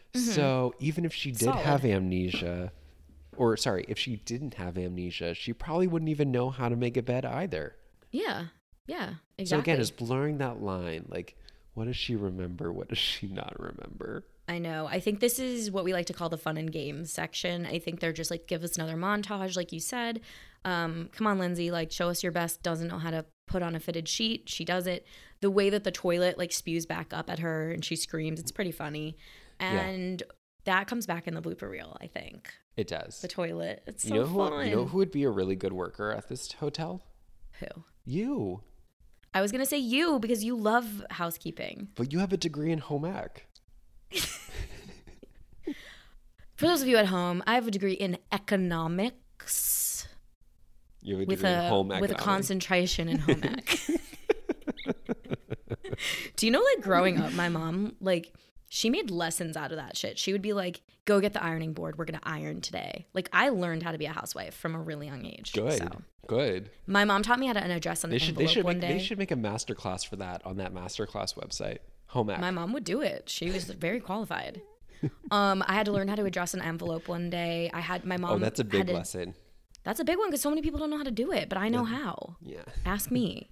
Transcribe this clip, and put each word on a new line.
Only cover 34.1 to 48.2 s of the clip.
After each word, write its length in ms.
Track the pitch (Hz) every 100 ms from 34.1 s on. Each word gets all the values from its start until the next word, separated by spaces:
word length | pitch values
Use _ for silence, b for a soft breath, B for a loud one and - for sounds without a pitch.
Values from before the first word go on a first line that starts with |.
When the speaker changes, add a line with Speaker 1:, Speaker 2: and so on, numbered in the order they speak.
Speaker 1:
so 40 | 107
Speaker 2:
know 100 | 135
who, 220 | 190 196
Speaker 1:
fun. 200 | 147 233
Speaker 2:
you 60 | 107
know 80 | 87
who 100 | 92
would 160 | 95
be 120 | 147
a 60 | 139
really 260 | 98 95 95
good 180 | 95
worker 360 | 92 87 - 104
at 180 | 107 -
this 220 | 127 -
hotel? 500 | - 147 143 165 185 - - - - - -
Speaker 1:
Who? 240 | - - 160 - -
Speaker 2:
You. 560 | 139 233 277 104 92 - - - _ - - _
Speaker 1:
I 80 | 190
was 100 | 202
gonna 140 | 247 269
say 100 | 294
you 400 | 247 254 339 285
because 240 | 220 233
you 140 | 220 240
love 480 | 208 233 233 202 -
housekeeping. 800 | - 170 165 - 160 104 - - -
Speaker 2:
But 180 | 127
you 40 | 151
have 120 | 196
a 60 | 190
degree 340 | 170 147 151
in 60 | 160
home 260 | - 143
ec. 400 | 160 190 - - - - _ - - - -
<laughs> 140 | - - - - - - - - - - - - - - - - B B B B - - _ - -
Speaker 1:
For 100 | 320
those 160 | 349
of 60 | 262
you 80 | 233
at 100 | 202
home, 360 | 185 180 180 196
I 80 |
have 140 | 240 233
a 20 |
degree 220 | 202 196
in 260 | 190 196 175